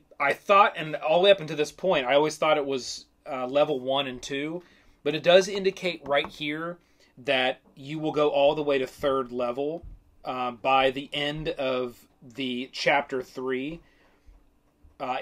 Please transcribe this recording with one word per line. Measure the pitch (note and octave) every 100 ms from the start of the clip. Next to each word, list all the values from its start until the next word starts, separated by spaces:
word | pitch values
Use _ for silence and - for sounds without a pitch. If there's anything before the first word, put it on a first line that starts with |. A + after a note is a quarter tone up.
| _ -
I | C#3
thought, | D3+ - G3 G#3 E3+
and | D#3 D3+
all | D3+ E3+
the | G3
way |
up | G3
until | D3+ D3+
this | D3
point, | - F#3 D#3+ B2
I |
always | C#3+ D#3 D3+
thought | D#3+ D3+
it | C#3
was, | C3+ A#2 - - _ -
uh, | C3 B2+
level | C#3+ D3+ C3+
one | B2+ C3+ C3+
and | B2
two, | - C#3 D3+ F3 - _ _ _
but | C#3+
it | D3+
does | E3+ F#3 F#3+
indicate | G3+ G3 F#3+ F#3 D#3+
right | C#3 C#3+ -
here | - D3+ D#3 E3+ F3 _ _ _ -
that | B2 C3 C3 C3 _ -
you | C#3 D#3
will | D#3
go | C#3+ D3+
all | C#3 C#3+
the | D#3
way | D3 C#3
to | C3
third | - D3 C3+ B2
level, | B2 A#2+ A#2+ D3 E3+ - - _ _
uh, | - B2+ B2+
by | A#2+ C3+ C3+ C3+
the | C3+ C#3+
end | D3 D3 D3+ D#3+
of | E3 C3 B2+ B2+ A#2 _ _
the | C3+ A#2 C3 B2 C3
chapter | - E3 C#3+ C#3+ C3
three, | B2+ - C3 C3 C#3 E3 - _ _ _ - - _ _ _ _ - -
uh, | C3 C3